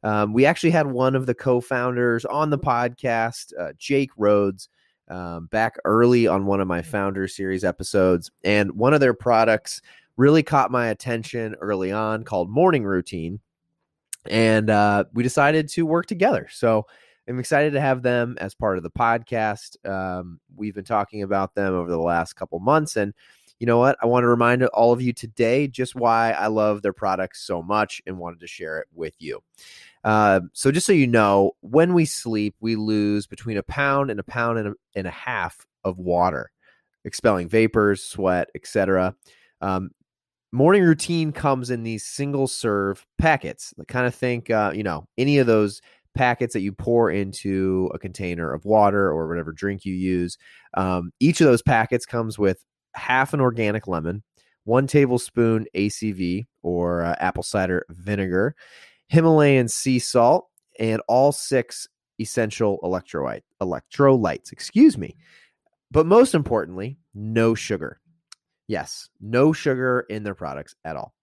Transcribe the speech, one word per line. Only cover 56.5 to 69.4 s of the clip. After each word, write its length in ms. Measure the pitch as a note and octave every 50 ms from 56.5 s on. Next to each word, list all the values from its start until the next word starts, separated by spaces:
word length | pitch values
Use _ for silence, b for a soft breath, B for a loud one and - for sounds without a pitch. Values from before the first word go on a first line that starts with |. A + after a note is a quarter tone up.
| _ _ _
or, 380 | E2+ F2 F2 F2 F2 F2 F2
uh, 160 | E2+ E2+ E2+ -
apple 240 | - F#2 - - F2
cider 420 | - - G#2 F#2 F#2 F#2 F2+ - _
vinegar, 640 | E2+ F2 F2 G2+ G#2 G2+ G2 F#2 F2+ F#2 G2+ C3+ D3+ b b b b b b b b b b b
Himalayan 580 | - E3 D#3+ E3 D#3+ D#3 D3 C#3+ C#3 C3 B2
sea 320 | A2+ - - - C3+ C3 B2
salt, 480 | - - - B2+ A#2 A#2+ D3+ F3+ - _ _ _ _ _ _ -
and 220 | A2 A2+ A2 A2 - -
all 240 | A2+ B2+ C3+ C#3+ C#3+
six 520 | - - - C#3 C3 A#2 - - - - _ _ _ _ _ _ _
essential 580 | A2+ - - - A2+ G#2+ G#2+ - A2+ G#2 G2 -
electrolyte, 600 | - F2 F#2 F2+ - _ - D#2 C#2 B1+ A1 G1+ _ _ _ _
electrolytes, 920 | G2 F2+ E2+ C2 _ _ - - C#3+ C#3 C3+ B2 G#2+ F2 C#2+ - _ - -
excuse 440 | - - - _ G#3 C#4+ D#4+ G#3
me. 200 | - E2+ - - b b b b b b b b b b b _ _ _ _
But 140 | - D3+ D#3+
most 280 | E3 G3 A#3 C4 C4 -
importantly, 640 | E3 C#3+ - A#2 A2 D#2+ E2 F2+ F#2 G2 A#2+ C#3 _ _ _ _
no 420 | G2+ G#2 A2 A2+ A2+ A2+ A2+ A#2
sugar. 440 | A2 - - A2 F2+ D#2 B1 - _ _ _ _ _ _ _ - _ _ _ _ _ _
Yes, 420 | - G#2+ E2+ C#2+ - - - - _ _ _
no 320 | G2+ G#2 A2+ B2